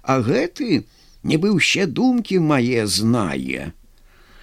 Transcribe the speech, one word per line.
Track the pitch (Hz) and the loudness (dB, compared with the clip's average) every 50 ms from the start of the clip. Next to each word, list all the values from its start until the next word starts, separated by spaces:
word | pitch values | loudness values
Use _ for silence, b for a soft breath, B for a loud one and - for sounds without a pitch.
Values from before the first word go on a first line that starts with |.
| B | B
а | - 135 131 104 117 | 0 0 0 2 0
гэты | 175 247 320 349 - - 285 233 165 107 - b b b b b b b b | 0 0 0 -2 -4 -6 -2 0 0 0 -2 b b b b b b b b
нібы | - 151 156 175 214 208 | -2 0 2 2 2 2
ўсе | 156 - - - 160 196 156 | 2 2 0 0 0 -2 -2
думкі | - 160 240 254 247 240 208 - 190 185 160 | -2 0 0 2 2 0 -2 0 0 0 2
мае | 151 151 131 117 123 127 117 107 | 2 2 2 2 2 0 0 0
знае». | 104 87 98 110 113 120 120 101 82 69 67 65 65 64 65 69 85 - - - - B B B B B B B B B B | 0 -2 0 0 2 2 2 0 -2 -4 -4 -6 -6 -8 -8 -8 -12 -14 -16 -20 -20 B B B B B B B B B B